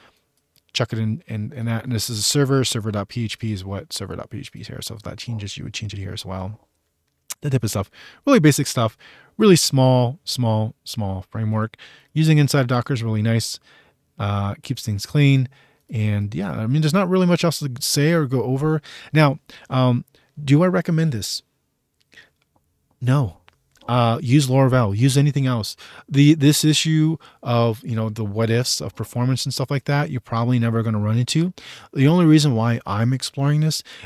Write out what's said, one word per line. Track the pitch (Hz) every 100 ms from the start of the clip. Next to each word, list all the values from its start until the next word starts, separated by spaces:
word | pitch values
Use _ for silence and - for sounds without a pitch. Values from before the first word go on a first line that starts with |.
| _ _ _ _ _ _ _
Chuck | - 120
it | 113
in, | 110 113 -
in, | 110 104
in | - 113
that. | 113
And | -
this | 117 -
is | 110
a |
server. | 98 147 135 139
Server | 127 120 107
dot | 104 101
P | - 113
H | -
P | 113
is | 104
what | 95 98 -
server | - 98 90
dot | -
P | 110
H | -
P | -
is | 110
here. | -
So | - 113
if |
that | - -
changes, | - 113 104 -
you |
would | -
change | - 104
it | 98
here | 98
as | 98 -
well. | 92 92 107 _ _ _ _ _ _ - -
That | 147
type | 131
of | 110
stuff. | - 95 - - - -
Really | 254
basic | 151 139 143
stuff. | - 113 - - - _ -
Really | 214 175
small, | - 135 131 127 120 143
small, | - - 117 110 107 -
small | - - 101 95 -
framework. | 110 110 110 110 - - - _
Using | 151 156 151
inside | 139 147
of | 123
Docker | 123 -
is | 135
really | 113 110
nice. | 110 113 - - _ _ _ _ _ -
Uh, | 101 101 101 -
keeps | - 127
things | - 101 -
clean. | 151 143 139 123 _ _ _ -
And | 113 107 104 101 131
yeah, | 202
I | 110 110
mean, | 143
there's | 156
not | 180 185
really | 185 180
much | 175
else | 175 -
to | 147 120
say | - - 147
or | 170 143
go | 131
over. | 117 131 151 156 - - -
Now, | 156 151 131 _ - -
um, | 131 127 123 - _ _ -
do | 143 143
I | 185
recommend | 180 170 160 160
this? | 113 98 - - _ _ _ _ _ _ - - _ _ _ _ _ _ -
No. | 123 139 113 - _ _ _ _ -
Uh, | 123 117 113
use | 123 139 135
Laravel, | 131 135 127 110 101
use | 135 131
anything | 143 143 131
else. | 120 104 - - - -
The, | 139 143 160
this | 143 147
issue | 156 151 160 156 156 160 - _
of, | - 117 117 113
you | - 113
know, | 110
the | 107
what | 104 104 113
ifs | 117 127 -
of | - -
performance | 113 120 123 127 -
and |
stuff | - 135
like | 143 -
that, | 143 147
you're | 127
probably | - 117 120 127
never | 117 113
gonna | 113 107
run | 104 113
into. | 123 156 175 - - - -
The | - 135
only | 175 165
reason | 156 147 113
why | 117 117 -
I'm | 101 117
exploring | 131 - - 139 147
this | 156 147 - -